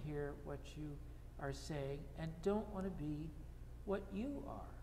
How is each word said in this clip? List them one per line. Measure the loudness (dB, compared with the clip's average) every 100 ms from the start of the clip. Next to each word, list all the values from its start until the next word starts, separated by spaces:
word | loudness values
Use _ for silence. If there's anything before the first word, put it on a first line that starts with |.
| 2
hear | 2 2 0
what | -2 -4 -4 -4
you | -4 -4 -6 -8 -8 -2
are | 0
saying | 0 0 0 2 0 -2 -2
and | -2 2
don't | 6 6 4
want | 2
to | 0 2
be | 2 2 0 -4 -6 -6 -8 -4 2
what | 2 2
you | 0 0 0 -2
are. | -4 -4 -8